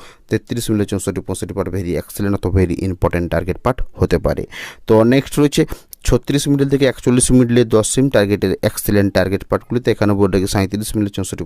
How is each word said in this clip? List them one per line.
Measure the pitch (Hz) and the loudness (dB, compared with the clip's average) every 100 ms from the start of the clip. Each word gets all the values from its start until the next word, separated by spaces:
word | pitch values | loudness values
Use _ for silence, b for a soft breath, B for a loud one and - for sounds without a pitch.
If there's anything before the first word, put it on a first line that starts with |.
| B B _ | B B _
তেত্রিশ | 110 - 120 113 | -6 -4 -6 -2
মিডলে | 107 101 | -2 -2
চৌষট্টি | 98 - 95 87 | -4 -4 -6 -8
পঁয়ষট্টি | 95 92 95 | -8 -8 -6
পার্ট | 92 90 | -6 -6
very | 85 78 | -4 -6
excellent | - - 101 98 | -6 -6 -4 -2
অথবা | 92 95 | 0 2
very | 87 - 95 | 2 0 -4
important | 90 85 87 87 | -2 -2 0 -2
টার্গেট | 82 90 82 120 | -2 -4 -4 -4
পার্ট | - - - | -2 -4 0
হতে | - - - | 2 2 0
পারে। | 76 - B B B - | -4 -6 B B B 2
তো | 110 113 | 4 6
নেক্সট | 135 - - | 4 0 0
রয়েছে | 147 - 151 B B - - | 0 2 -2 B B -6 0
ছত্রিশ | 123 - 143 143 | 0 0 -2 0
মিডল | 143 139 | 0 2
থেকে | 139 135 | 2 2
একচল্লিশ | - 135 123 - 127 | 0 0 2 4 4
মিডলে | 120 120 117 110 | 4 4 4 2
দশ | 107 | 2
সিম | - 135 110 | 0 2 2
টার্গেটের | 101 101 98 87 107 | 2 0 0 0 -2
এক্সেলেন্ট | - - 101 101 95 | -4 0 2 2 0
টার্গেট | 92 95 - | 0 -2 -2
পার্টগুলিতে। | 101 - 120 120 107 | -4 -2 -2 -2 0
এখানে | 104 101 | 0 2
বলে | 101 98 | 2 2
রাখি | 95 | 0
সাঁইত্রিশ | 107 95 98 107 110 | -2 -2 -4 -4 -2
মিডলে | 101 - | -4 -4
চৌষট্টি | 95 - | -8 -8